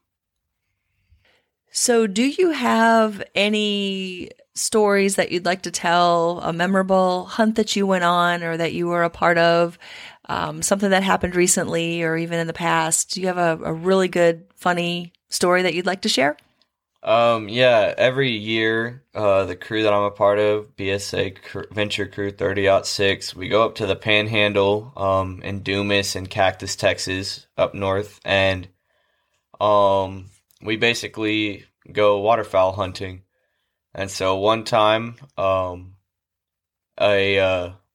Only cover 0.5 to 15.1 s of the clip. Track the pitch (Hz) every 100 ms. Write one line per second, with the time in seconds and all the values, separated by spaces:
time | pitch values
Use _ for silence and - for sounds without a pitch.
0.5 | _ _ _ _ _ _ _ _ _ _
1.5 | _ _ - - 233 220 190 262 302 370
2.5 | 285 240 226 226 226 214 202 - - 208
3.5 | 214 208 202 196 190 190 180 - - _
4.5 | - - 226 208 202 196 196 180 180 175
5.5 | 185 180 - 175 175 175 170 170 175 -
6.5 | 165 180 190 190 190 185 180 180 - 220
7.5 | 220 214 208 196 185 175 175 175 175 170
8.5 | 165 165 170 175 175 170 - 170 170 170
9.5 | 170 170 170 - - - - - - 160
10.5 | 156 165 196 202 190 190 185 180 180 180
11.5 | - 160 170 165 170 165 160 165 170 165
12.5 | 160 170 165 160 165 - - 185 180 175
13.5 | 160 - 160 175 190 185 175 170 165 -
14.5 | _ 185 175 170 175 175